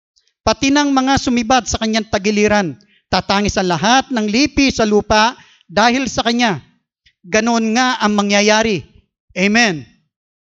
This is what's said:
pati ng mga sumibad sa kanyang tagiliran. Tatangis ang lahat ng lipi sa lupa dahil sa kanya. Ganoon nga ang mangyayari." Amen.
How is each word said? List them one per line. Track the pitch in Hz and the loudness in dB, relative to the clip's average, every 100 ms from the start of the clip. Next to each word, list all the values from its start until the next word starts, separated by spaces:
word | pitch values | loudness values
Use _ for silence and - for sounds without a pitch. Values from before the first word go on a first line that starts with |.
| _ _ _ _ | _ _ _ _
pati | - 220 269 | -4 -2 0
ng | 285 285 | 2 2
mga | 269 262 269 | 0 2 0
sumibad | - 240 226 262 - | 0 -2 0 0 0
sa | - | -4
kanyang | 220 220 214 | -2 -2 -2
tagiliran. | 214 196 208 208 208 180 131 _ _ - | -4 -2 0 2 0 -2 -6 _ _ -6
Tatangis | 185 - 202 202 | -4 -2 -2 -2
ang | - 185 | -2 -2
lahat | 165 190 262 262 | 0 2 0 0
ng | 247 214 | -4 -2
lipi | 214 294 - 269 | 0 0 0 -2
sa | - | 0
lupa | 214 208 202 214 220 - - _ - | 0 0 2 2 0 -2 -14 _ -8
dahil | 185 233 247 262 | 0 2 0 -4
sa | - 220 | -4 -2
kanya. | 240 240 156 - _ _ _ _ _ | 0 0 -2 -8 _ _ _ _ _
Ganoon | 180 214 233 233 220 226 | -4 -2 0 0 0 0
nga | 254 240 | 0 0
ang | 208 208 | -2 0
mangyayari." | 202 202 208 214 226 185 - _ _ _ _ - | 0 2 2 2 2 -2 -6 _ _ _ _ -4
Amen. | 196 214 233 156 120 _ _ _ _ _ | 0 2 0 -2 -10 _ _ _ _ _